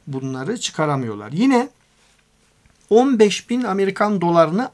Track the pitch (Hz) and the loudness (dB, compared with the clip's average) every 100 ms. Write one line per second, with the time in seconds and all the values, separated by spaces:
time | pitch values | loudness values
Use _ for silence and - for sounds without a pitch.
0 | - 135 135 131 151 240 - - 151 139 | -12 -8 -8 -8 -8 -6 -6 -4 -2 -2
1 | 117 104 107 156 269 247 277 _ _ _ | -4 -10 -8 0 2 2 0 _ _ _
2 | _ _ _ _ _ _ _ _ - 220 | _ _ _ _ _ _ _ _ 2 4
3 | 269 226 208 - - 247 226 190 196 190 | 4 4 2 2 -6 -4 -2 -2 -2 0
4 | 208 202 175 170 156 190 262 | -2 0 2 4 2 0 -4